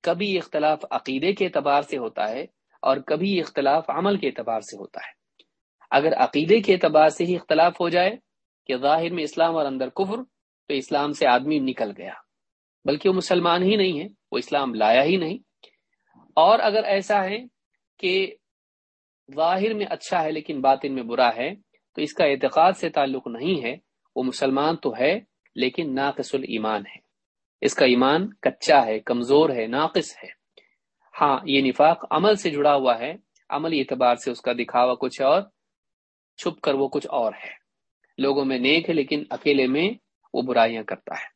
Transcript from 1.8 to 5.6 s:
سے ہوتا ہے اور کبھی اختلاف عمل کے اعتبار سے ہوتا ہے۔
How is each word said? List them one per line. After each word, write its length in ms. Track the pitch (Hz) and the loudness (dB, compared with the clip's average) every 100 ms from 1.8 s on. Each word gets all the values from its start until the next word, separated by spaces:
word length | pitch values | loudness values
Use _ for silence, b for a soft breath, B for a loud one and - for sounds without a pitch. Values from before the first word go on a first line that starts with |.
سے 140 | 143 143 | 0 -6
ہوتا 340 | 113 - 107 | -6 -4 -4
ہے 120 | 120 175 _ _ _ | -4 -10 _ _ _
اور 140 | - 135 | -2 -2
کبھی 440 | 131 151 190 190 | -2 -2 0 -2
اختلاف 500 | 156 - 139 151 160 | -2 -2 0 0 0
عمل 260 | 143 190 202 | -2 0 0
کے 100 | 143 | -2
اعتبار 340 | - 117 113 | -6 -6 -6
سے 160 | 104 101 | -8 -16
ہوتا 240 | 98 - - | -16 -16 -18
ہے۔ 60 | _ _ _ _ _ | _ _ _ _ _